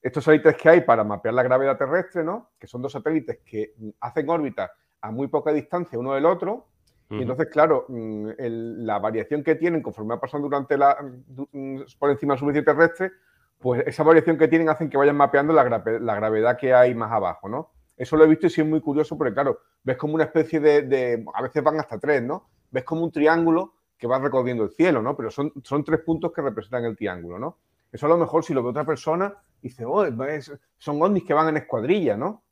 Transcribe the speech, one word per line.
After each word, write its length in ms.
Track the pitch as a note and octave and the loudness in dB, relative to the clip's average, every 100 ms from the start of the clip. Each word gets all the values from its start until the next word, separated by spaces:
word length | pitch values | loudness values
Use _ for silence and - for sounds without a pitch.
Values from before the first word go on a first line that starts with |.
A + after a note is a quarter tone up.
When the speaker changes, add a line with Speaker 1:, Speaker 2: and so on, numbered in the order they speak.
Speaker 1:
estos 220 | C3 D3+ | -4 -2
satélites 320 | D3 D#3 D#3 D3+ | 4 6 6 6
que 140 | D#3+ | 6
hay 120 | E3+ | 6
para 220 | E3+ A#2 | 6 2
mapear 300 | G#2 G2+ A2+ B2 | 2 -2 -2 0
la 80 | |
gravedad 340 | B2+ B2+ C3+ C3 | 2 2 2 0
terrestre, 460 | C3+ F3 F3+ F3 | 0 -2 -2 -6
¿no? 280 | D#3+ G#3+ _ _ | -4 -6 _ _
Que 100 | - | -16
son 140 | B2 | -10
dos 100 | C3+ | -10
satélites 460 | C#3 D3+ D#3+ - A#2 _ | -6 -4 -4 -4 -12 _
que, 280 | G#2+ G#2+ _ | -8 -8 _
mm, 120 | A2 - | -18 -14
hacen 300 | A#2+ D#3 C#3+ | -8 -6 -4
órbita 420 | E3 C#3+ G#2+ F#2 _ _ _ | -4 -4 -6 -10 _ _ _
a 100 | G#2 | -12
muy 160 | A2 C#3 | -8 -4
poca 240 | D3+ D3 | -4 -2
distancia 460 | D3+ D3 F3+ F3 A#2+ | -4 -4 -8 -6 -8
uno 140 | B2+ | -4
del 120 | C3+ E3 | 0 0
otro. 420 | E3+ E3+ A#3+ _ _ _ _ _ | 0 -4 -8 _ _ _ _ _
Y 20 | G#2+ | -8
Speaker 2:
Ujú. 60 | |
Speaker 1:
entonces, 260 | B2 B2+ D#3+ | -6 -4 -2
claro, 340 | D3+ D#3+ C#3 - | 2 4 4 0
mm, 400 | B2 A2 G#2+ G#2+ - | -10 -8 -8 -10 -8
el, 480 | B2 A#2 A#2 A2 A2+ | -8 -6 -8 -8 -4
la 140 | G2+ | -2
variación 440 | G#2 A2 G2+ D3 | -2 -4 -4 -4
que 120 | D#3+ D#3+ | 0 0
tienen 260 | E3+ E3 | 0 -2
conforme 340 | A#2+ G#2+ G#2+ A#2+ | -6 -10 -8 -6
va 60 | |
pasando 260 | B2+ D3 C#3+ | -6 -6 -4
durante 300 | C#3 C3 C#3+ | -4 -2 2
la, 200 | C#3+ C#3 C#3+ B2+ - | 4 2 -4 -18 -20
du-, 200 | C3 C#3 | -14 -14
mm, 300 | C#3+ C3+ C3+ - _ | -12 -12 -12 -14 _
por 120 | C#3+ | 0
encima 240 | C3+ C#3+ | 0 0
de 20 | C3 | 0
la 40 | |
superficie 260 | C#3+ D3 D3+ | 0 2 2
terrestre, 460 | C#3+ E3 E3 F#3 _ _ _ _ _ | 4 2 2 -8 _ _ _ _ _
pues 240 | B2 A#2+ D3 | -2 -2 -2
esa 180 | - | 2
variación 340 | D3+ E3 E3 D#3+ | 6 6 6 2
que 100 | D#3 | 4
tienen 220 | E3 D#3+ | 4 2
hacen 200 | D3+ D#3 | 0 -2
que 80 | C#3 | 2
vayan 200 | C#3+ C#3+ | 4 4
mapeando 340 | C#3 C#3 D3 | 4 4 4
la 100 | D#3+ | 4
grape-, 360 | B2+ A2+ A2 A2+ | 4 0 -2 -2
la 160 | A2+ G#2 | -2 -2
gravedad 420 | A2 A2 A2+ A#2+ | 0 2 2 0
que 160 | C3+ | 4
hay 220 | B2+ B2 A#2 | 6 6 4
más 160 | A2 | -2
abajo, 380 | A2+ F2+ E2 F#2+ | -2 -2 -6 -8
¿no? 220 | B2+ E3+ _ _ _ | -10 -10 _ _ _
Eso 180 | B2 D#3 | -2 6
lo 80 | |
he 40 | D#3 | 6
visto 200 | D#3 D#3+ | 6 2
y 20 | |
sí 120 | D#3+ | 0
es 60 | D#3 | 0
muy 120 | D#3 | -2
curioso 380 | D3 C#3+ D3 D#3 | -2 -2 -2 -2
porque, 160 | C3+ | -4
claro, 260 | G#2+ C#3 C#3 _ _ | -2 -2 -4 _ _
ves 140 | B2+ B2+ | -6 -4
como 160 | D3+ D#3+ | -4 -2
una 80 | |
especie 380 | D3+ E3 D#3 D#3+ | 0 0 0 2
de, 220 | D3+ D3 | 4 4
de, 420 | C3 C3 B2 A#2 A2 | 2 -2 0 -4 -6
a 80 | G#2 | -8
veces 200 | B2+ D3+ | -4 0
van 160 | C#3 D#3 | 0 -2
hasta 200 | D3+ G#2+ | -8 -6
tres, 220 | C#3+ C#3+ | 0 0
¿no? 240 | A#2+ F3+ _ _ _ | 0 -8 _ _ _
Ves 140 | B2+ B2+ | -8 -6
como 180 | D#3+ | -4
un 80 | E3+ | -4
triángulo 640 | D#3+ D3+ E3 E3 E3 G3 _ _ _ | 2 4 4 4 2 -2 _ _ _
que 100 | A#2+ | -2
va 120 | C3 | -2
recorriendo 440 | C#3 C3 B2 A#2+ | 0 0 0 -2
el 60 | G2+ | -4
cielo, 300 | - F3 C3 | 0 2 2
¿no? 160 | A2+ D3 | 0 -4
Pero 120 | A2 | -8
son, 220 | - D3 C#3+ | -6 -8 -8
son 200 | - C#3+ | -6 -4
tres 160 | D3 D#3 | -2 -4
puntos 320 | - A2 A#2+ | -2 -4 -4
que 100 | - | -4
representan 440 | C#3 G#2+ G2+ B2 A#2 | -6 -6 -8 -6 -6
el 100 | G2+ | -6
triángulo, 420 | G2+ F2+ E2+ F2 | -8 -8 -12 -10
¿no? 200 | C#3 - _ _ _ | -12 -14 _ _ _
Eso 140 | A#2 D3 | -4 2
a 40 | |
lo 80 | E3+ | 2
mejor 280 | D#3 D#3 D#3+ | 2 0 0
si 80 | |
lo 100 | C#3 | -2
ve 60 | B2 | -2
otra 160 | C3 D3 | -4 -4
persona, 480 | D3 - E3 G3+ - _ _ | -4 -4 -2 -4 -8 _ _
dice, 220 | B2 - | -18 -12
"Oh, 220 | A#2+ F3+ F3+ | -4 -2 -2
es, 480 | A#2 C3+ D3+ C3+ C#3+ _ _ | -4 -6 -8 -12 -20 _ _
son 240 | - D3 | -8 0
ovnis 240 | F3+ G3 - | 0 0 2
que 80 | |
van 160 | D3+ D#3+ | 2 2
en 80 | D#3 | 0
escuadrilla", 580 | - A#2 A#2+ G#3 D3 G#2 | -4 -6 0 0 0 -2
¿no? 280 | D#3+ A3 _ | -4 -8 _